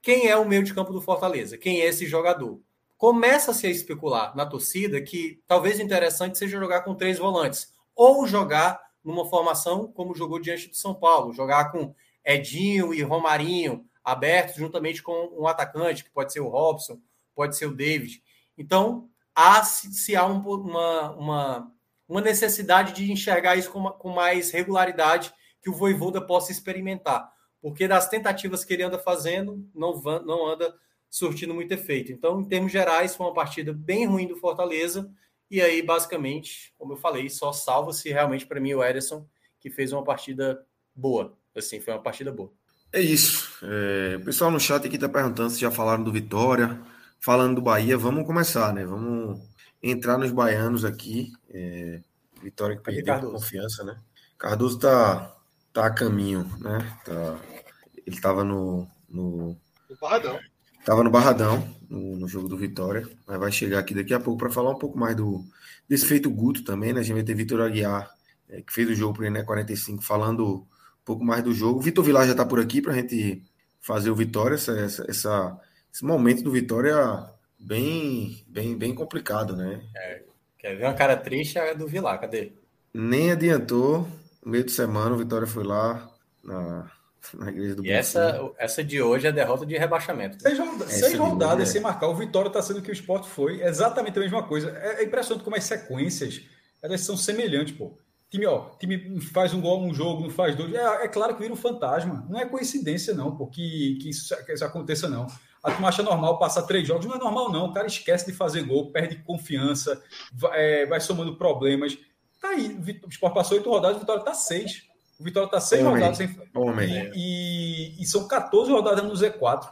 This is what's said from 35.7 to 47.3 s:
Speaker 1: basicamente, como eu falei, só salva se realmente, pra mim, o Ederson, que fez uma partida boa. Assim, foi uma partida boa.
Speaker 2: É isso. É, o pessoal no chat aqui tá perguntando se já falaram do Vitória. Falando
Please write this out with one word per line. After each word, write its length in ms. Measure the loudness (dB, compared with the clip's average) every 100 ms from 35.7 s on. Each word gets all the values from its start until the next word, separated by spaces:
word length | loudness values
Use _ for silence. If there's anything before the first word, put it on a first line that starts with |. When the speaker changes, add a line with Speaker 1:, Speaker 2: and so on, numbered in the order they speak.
| 4
Speaker 1:
basicamente, 880 | 2 0 0 -4 -4 -6 -10 -16 -18 _
como 140 | -14
eu 40 | -6
falei, 320 | -4 -4 -6
só 240 | -6 -6
salva 400 | -4 0 0 0
se 160 | -6 -2
realmente, 360 | 0 2 0 -6
pra 140 | -6
mim, 140 | -2
o 100 | 0
Ederson, 420 | 2 0 -4 -8 -14 _ _ _
que 120 | -18
fez 220 | -6 -4
uma 120 | -4
partida 600 | -4 -4 -6 -4 -4 -4 _ _ _
boa. 420 | -6 -2 -2 -2 _ _
Assim, 260 | -12 -10 -10
foi 120 | -8
uma 80 | -6
partida 280 | -6 -8 -10
boa. 220 | -10 -14 _ _ _ _
Speaker 2:
É 80 | 0
isso. 580 | 2 4 4 2 -4 -12
É, 520 | -6 -2 0 0 -2 -4
o 80 |
pessoal 260 | -4 2 2
no 100 | 2
chat 260 | 2 0 0
aqui 100 | -4
tá 120 | -2
perguntando 420 | 0 0 0 -2
se 100 | 0
já 100 | -2
falaram 340 | 0 0 0
do 80 | 0
Vitória. 680 | -2 -2 2 4 4 2 0 -14 -20 -20 _
Falando 380 | 2